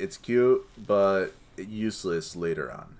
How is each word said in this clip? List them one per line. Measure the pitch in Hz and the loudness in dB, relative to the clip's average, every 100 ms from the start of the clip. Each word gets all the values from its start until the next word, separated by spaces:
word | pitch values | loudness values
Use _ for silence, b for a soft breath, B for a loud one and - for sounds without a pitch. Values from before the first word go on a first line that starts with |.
it's | 98 - | -8 -8
cute, | - 123 127 127 - - 104 | 0 4 6 4 0 -8 0
but | 101 98 95 92 - - - | 4 4 2 -2 -8 -20 -18
useless | 98 107 110 - 92 82 - | -12 -6 -4 -4 -4 -4 -6
later | 85 85 78 64 | -6 -4 -4 -6
on. | 58 50 | -10 -16